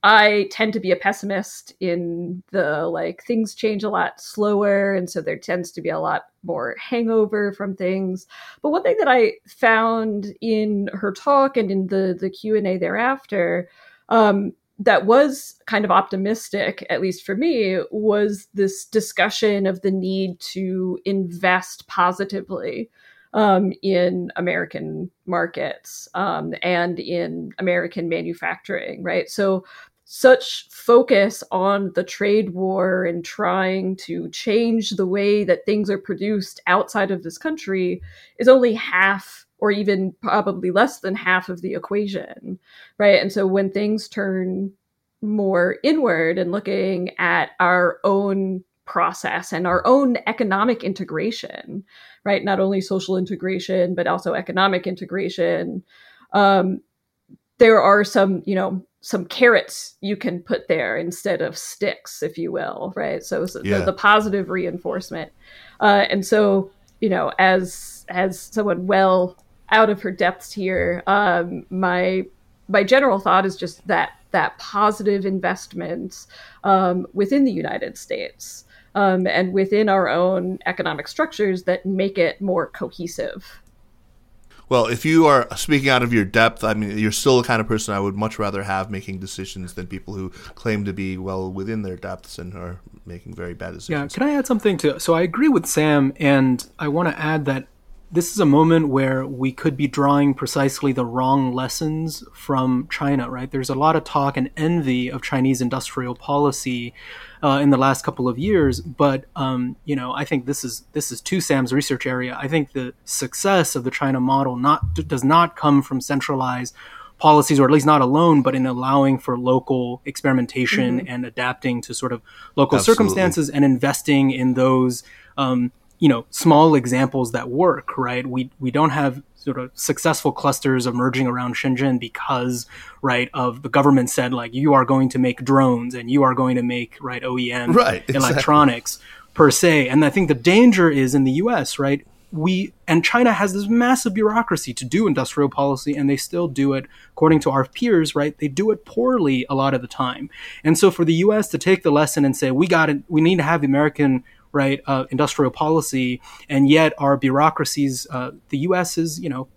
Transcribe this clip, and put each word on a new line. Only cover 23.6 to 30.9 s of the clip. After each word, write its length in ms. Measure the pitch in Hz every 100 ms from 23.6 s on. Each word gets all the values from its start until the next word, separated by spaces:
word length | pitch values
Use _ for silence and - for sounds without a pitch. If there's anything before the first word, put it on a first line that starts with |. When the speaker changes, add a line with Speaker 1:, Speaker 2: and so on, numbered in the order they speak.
| 190 -
Speaker 1:
in 480 | 196 185 180 185 175 -
American 720 | 175 170 165 - 156 156 180 _
markets, 840 | - 175 170 - 139 - - - -
um, 380 | - 196 160 160 160
and 360 | 175 175 175 170
in 540 | - 175 170 165 165 -
American 500 | 185 175 175 175 170
manufacturing, 960 | 165 165 170 170 170 - 202 - -
right? 280 | 180 180 226
So 340 | - 196 190 185 - - _
such 640 | _ - - 175 - - -
focus 720 | - -